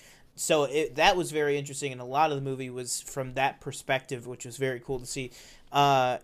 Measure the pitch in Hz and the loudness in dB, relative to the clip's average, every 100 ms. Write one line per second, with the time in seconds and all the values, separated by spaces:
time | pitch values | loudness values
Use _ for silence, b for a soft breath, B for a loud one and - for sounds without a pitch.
0 | B B B - - 156 135 147 156 127 | B B B -6 2 2 4 2 0 4
1 | 175 180 147 151 147 143 143 139 139 123 | 4 4 0 0 0 0 -4 -8 -8 -8
2 | 123 139 160 139 135 131 131 123 123 - | -2 2 2 2 -4 -6 -6 -8 -6 -8
3 | - 139 131 127 135 - 143 - - 131 | -6 -8 -6 0 0 -2 -10 -8 -2 -2
4 | - 123 123 131 127 120 131 123 131 127 | -2 -10 -10 -14 -14 -4 -4 -4 -6 -8
5 | 127 139 127 B B B - 143 143 135 | -6 -8 -10 B B B 0 4 6 6
6 | 127 123 | 4 0